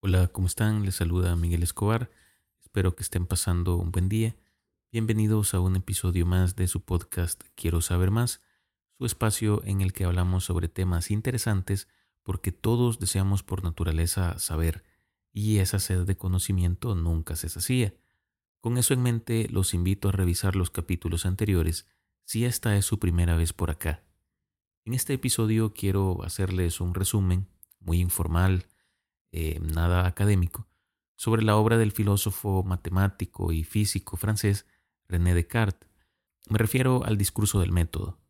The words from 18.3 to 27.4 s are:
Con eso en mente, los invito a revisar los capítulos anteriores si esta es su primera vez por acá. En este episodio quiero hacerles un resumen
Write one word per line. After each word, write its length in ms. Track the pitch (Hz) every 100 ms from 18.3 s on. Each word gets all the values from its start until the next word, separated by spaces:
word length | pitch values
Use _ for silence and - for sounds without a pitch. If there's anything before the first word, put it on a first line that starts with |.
| _ _ _
Con 160 | 120 123
eso 160 | 120
en 100 | 131
mente, 460 | 123 117 - 113 110
los 240 | 98 92
invito 340 | 87 87 98 101
a 60 |
revisar 420 | 95 92 87 98 95
los 140 | 90
capítulos 560 | - 87 90 85 85 92
anteriores 600 | 92 104 90 80 82 - _ _ _
si 220 | - 110 120
esta 320 | 120 117 104
es 80 | 101
su 120 | 110
primera 380 | 95 87 87 82
vez 160 | 82
por 200 | - 80
acá. 340 | 78 - 78 _ _ _ _ _ _ _ _ -
En 80 |
este 220 | 127 - 131
episodio 580 | 131 - 110 110 110
quiero 500 | - 98 98 95 87
hacerles 560 | 87 - 95 92 87 -
un 140 | 90
resumen 560 | 90 98 107 92 90